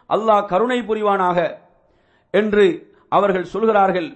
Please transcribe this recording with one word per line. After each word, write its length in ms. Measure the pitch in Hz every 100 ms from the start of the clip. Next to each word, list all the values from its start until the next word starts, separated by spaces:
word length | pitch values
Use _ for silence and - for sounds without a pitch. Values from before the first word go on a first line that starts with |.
| -
அல்லாஹ் 380 | 185 220 208 202
கருணை 300 | 180 247 247
புரிவானாக 560 | 202 214 208 196 180 175 156 - _ _ _ _ _ _ _
என்று 300 | 185 214 202 190 156 - _ -
அவர்கள் 380 | 170 202 185 175
சொல்கிறார்கள். 580 | 196 226 208 190 180 151